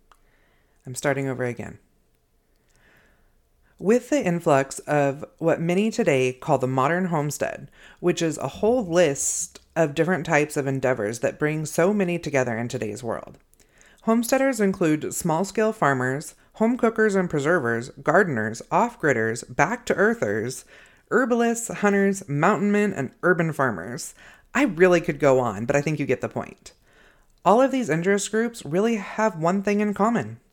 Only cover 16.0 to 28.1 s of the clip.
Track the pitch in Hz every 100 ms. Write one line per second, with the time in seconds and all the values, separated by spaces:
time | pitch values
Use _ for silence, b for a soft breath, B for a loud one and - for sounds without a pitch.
16 | 127 139 - - b - 226 247 226 226
17 | 220 196 180 156 139 175 120 117 131 -
18 | 139 165 190 120 107 113 - 160 233 -
19 | 156 117 113 113 - - 151 240 - -
20 | 208 226 110 107 117 - - B B B
21 | B 208 254 233 233 233 - 170 202 202
22 | 196 196 - 143 170 180 202 208 208 -
23 | 135 - 170 170 160 147 131 95 95 120
24 | - B B B B 233 277 160 185 175
25 | 165 143 143 131 120 98 117 143 151 151
26 | 131 123 117 117 - - - _ b b
27 | b b b b - 220 269 262 226 160
28 | 175